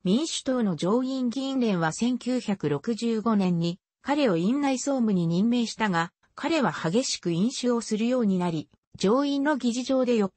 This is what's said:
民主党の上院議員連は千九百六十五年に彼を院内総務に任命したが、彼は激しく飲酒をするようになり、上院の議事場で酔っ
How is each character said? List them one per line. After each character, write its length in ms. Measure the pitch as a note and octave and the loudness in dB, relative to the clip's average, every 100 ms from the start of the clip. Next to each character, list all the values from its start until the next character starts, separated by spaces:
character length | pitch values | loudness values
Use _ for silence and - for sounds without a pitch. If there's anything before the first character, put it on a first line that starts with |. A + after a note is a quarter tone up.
民 240 | F3+ A3+ D#4+ | 2 0 0
主 160 | - | -4
党 180 | - B3+ | -2 0
の 140 | G#3+ D#3 | 0 0
上 260 | F3 A#3+ | 0 0
院 260 | C4 C4 B3 | 0 -2 -4
議 140 | C4 | -2
員 180 | C4+ C4+ | -4 0
連 200 | A#3 F3+ | 0 2
は 120 | D#3+ | 0
千 240 | - A#3 B3 | 0 -2 -2
九 240 | B3 B3+ | -2 -2
百 280 | G#3+ G3 D3 | -2 -2 -2
六 260 | C#3+ - | -2 -4
十 260 | A3 A#3 A3 | -2 -2 0
五 160 | A3 G#3+ | 2 2
年 220 | F3+ E3+ | 2 0
に 220 | E3+ F3+ _ _ | -2 -4 _ _
彼 280 | - C#4+ C4 | -4 2 2
を 60 | E3 | 2
院 240 | F3+ C#4 | 2 0
内 180 | C#4 C4 | 0 -2
総 140 | C#4+ | -2
務 200 | C4+ A3 | 0 2
に 140 | F#3 E3 | 2 2
任 240 | E3+ A3+ | 2 2
命 160 | A#3+ A3+ | 0 -2
し 80 | |
た 160 | - A3 | -2 -2
が、 220 | E3+ E3+ _ _ | 0 -2 _ _
彼 280 | - D4 E4 | -8 -2 2
は 100 | G#3 | 0
激 320 | D3 E3 G3+ | 0 0 0
し 160 | C4 - | 0 -4
く 120 | F3+ | -2
飲 180 | E3+ A3 | 0 0
酒 200 | - B3 | 0 -2
を 100 | A#3 | -2
す 180 | - G#3+ | -2 -2
る 80 | A#3 | 0
よ 140 | B3+ | 2
う 60 | G#3+ | 2
に 120 | F#3 | 2
な 120 | F3+ | 0
り、 200 | D#3+ - _ _ - | -4 -8 _ _ -2
上 280 | F#3 B3 | 2 2
院 180 | C#4+ C#4 | 2 0
の 140 | C#4 C#4+ | 0 0
議 160 | A#3+ | 0
事 100 | A#3 | -2
場 220 | B3 C4 | 0 2
で 120 | B3 A#3 | 2 2
酔 100 | |
っ 60 | G3 | 0